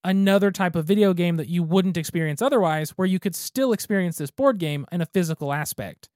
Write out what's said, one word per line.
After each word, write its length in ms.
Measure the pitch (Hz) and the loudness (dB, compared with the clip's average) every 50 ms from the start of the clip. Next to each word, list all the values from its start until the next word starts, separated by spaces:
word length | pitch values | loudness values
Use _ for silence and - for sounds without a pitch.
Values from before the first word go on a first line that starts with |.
| - | 0
another 460 | 180 190 196 196 196 196 202 196 202 | 0 2 2 4 4 4 4 4 2
type 260 | 185 - 190 175 160 | 2 0 -2 0 0
of 80 | 170 156 | -2 0
video 300 | 156 202 208 208 196 180 | 2 4 4 4 4 4
game 220 | 170 175 175 170 | 2 0 0 0
that 120 | 160 147 120 | -2 -2 -2
you 140 | 170 175 | -2 -2
wouldn't 340 | 170 156 175 190 185 190 175 | 0 2 2 2 2 2 -2
experience 460 | 170 151 - - 170 160 156 147 - | -4 -6 -4 -4 -2 -2 -2 -2 -2
otherwise, 480 | 226 277 285 233 190 160 156 156 156 - | 0 2 2 2 2 2 0 -2 -4 -6
where 160 | - - 185 | -4 -2 0
you 120 | 190 185 180 | 0 0 0
could 160 | - 202 170 | -2 -4 -6
still 380 | - - - _ 254 269 254 | -6 -12 -6 _ 0 0 0
experience 460 | 220 - - - 208 196 180 175 160 - | 0 -2 -2 -2 -2 0 0 -2 -4 -6
this 120 | 151 139 | -8 -8
board 280 | _ - 269 277 247 190 | _ 0 2 2 2 2
game 280 | 170 151 147 143 135 - | -2 -4 -4 -4 -6 -6
in 80 | 170 175 | -4 -4
a 60 | 165 | -4
physical 460 | - - 196 175 160 160 _ 151 139 | 0 0 0 0 0 -4 _ -4 -4
aspect? 560 | 143 147 143 - - - 104 92 73 _ - _ _ | -4 -4 -6 -8 -8 -8 -10 -10 -12 _ -20 _ _